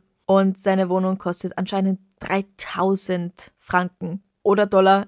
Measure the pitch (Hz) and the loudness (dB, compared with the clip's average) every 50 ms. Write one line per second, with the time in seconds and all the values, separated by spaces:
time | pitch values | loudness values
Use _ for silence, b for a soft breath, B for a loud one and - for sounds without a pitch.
0 | - _ _ _ _ - 190 196 196 190 185 - - 196 190 190 190 180 180 185 | -10 _ _ _ _ 2 4 4 4 2 0 0 0 0 2 2 0 0 0 0
1 | 185 185 190 190 - 180 180 - - 180 - - 190 - 202 196 190 190 190 - | 0 -2 -2 -4 -4 -6 -4 -4 -6 -6 -6 -6 -6 -4 -2 -2 0 0 -2 -4
2 | _ _ _ _ - - 185 196 196 - _ - - - - - 185 190 196 190 | _ _ _ _ -8 -4 -4 -4 -4 -6 _ -14 -14 -8 -4 -2 0 0 0 0
3 | - - 185 175 170 175 - - - - _ _ - - - 180 180 180 - _ | 0 -2 -2 -4 -6 -8 -10 -14 -18 -20 _ _ -6 -2 -2 -2 -2 -2 -6 _
4 | 180 170 180 196 - _ _ _ - 202 196 208 208 202 202 190 190 190 196 196 | -10 -10 -10 -10 -12 _ _ _ 0 2 2 2 2 2 4 4 6 6 4 4
5 | 196 | 2